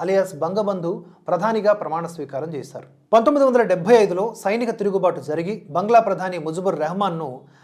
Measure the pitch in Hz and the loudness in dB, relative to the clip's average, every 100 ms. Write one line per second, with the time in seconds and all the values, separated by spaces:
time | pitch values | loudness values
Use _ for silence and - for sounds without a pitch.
0 | 175 196 190 151 160 196 202 190 170 190 | 0 0 0 -2 -4 -2 -2 -2 -4 -6
1 | - - - 175 214 220 202 208 156 160 | -10 -14 -4 -2 0 0 2 2 0 -6
2 | 170 - 139 135 160 147 117 123 - _ | -6 -10 -10 -8 -8 -10 -12 -16 -18 _
3 | - 226 226 285 269 240 208 180 170 240 | 2 4 4 4 4 4 4 2 6 6
4 | 196 180 220 226 196 226 233 220 202 190 | 6 2 -4 -4 -2 -2 -2 -2 -2 0
5 | 175 151 139 156 170 - - 156 208 233 | 0 -2 -4 -4 -4 -6 -6 -4 4 4
6 | 220 185 185 180 156 160 190 156 151 185 | 4 -2 -6 -6 -8 -4 -4 -2 -4 -2
7 | 196 165 151 127 - _ | -4 -4 -8 -12 -18 _